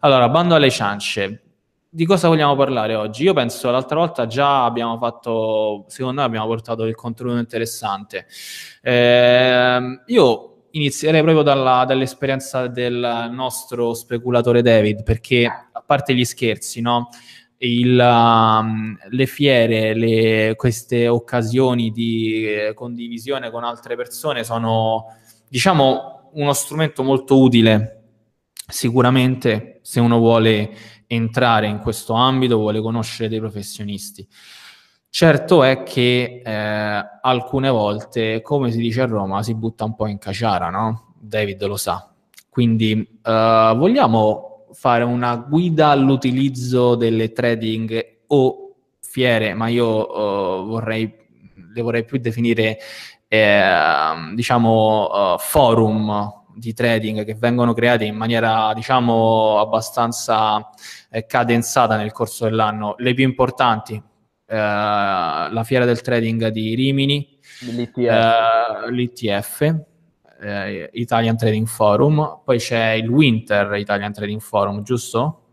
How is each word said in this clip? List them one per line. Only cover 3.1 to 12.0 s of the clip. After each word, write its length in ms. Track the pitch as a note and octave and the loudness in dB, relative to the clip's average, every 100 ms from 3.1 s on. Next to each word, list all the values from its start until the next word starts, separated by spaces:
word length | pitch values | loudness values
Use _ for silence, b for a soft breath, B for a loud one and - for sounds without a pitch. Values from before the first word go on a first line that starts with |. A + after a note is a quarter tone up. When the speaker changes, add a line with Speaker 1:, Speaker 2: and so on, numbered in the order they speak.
| A2 | -2
Speaker 1:
Io 100 | E3 | 0
penso 380 | D#3 A#2+ - B2+ | 2 0 -2 -2
l'altra 260 | B2 C3 D3+ | -2 -2 -2
volta 300 | E3+ E3 A#2 | -2 -2 -6
già 380 | A2+ C#3+ C#3 A#2+ | 0 2 2 0
abbiamo 340 | A#2+ A#2 A#2 | -2 -6 -4
fatto, 880 | A#2+ A#2 - A2+ A2 A2 A2 G#2 G2+ | -6 -6 -6 -4 -2 -2 -2 -4 -12
secondo 320 | - B2+ C3 | -10 -8 -4
me 60 | C3+ | -4
abbiamo 180 | A2+ A2 | -4 -4
portato 380 | A2+ A2+ A#2 | -6 -6 -6
del 100 | A2+ | -6
contenuto 460 | A2+ A#2+ A#2 B2 A#2+ | -6 -10 -10 -6 -4
interessante. 880 | A#2 A2+ A2+ - G#2+ G2 G#2 G2 - B B B B B | -4 -6 -6 -6 -6 -6 -8 -12 -14 B B B B B
Ehm, 1200 | - B2 A#2+ B2 B2 B2 B2+ B2 B2+ B2 B2+ B2+ _ | -2 2 4 6 6 4 4 2 2 0 -2 -10 _
io 600 | A#3+ C#3 A2 - _ _ | 4 4 2 -6 _ _
inizierei 520 | D#3 C#3+ - D3+ D#3+ | -4 -4 -2 2 2
proprio 180 | D#3 D#3 | 4 4
dalla, 440 | C#3+ C3+ C3 B2+ B2+ | 4 4 4 2 2
dall'esperienza 800 | C3 | 0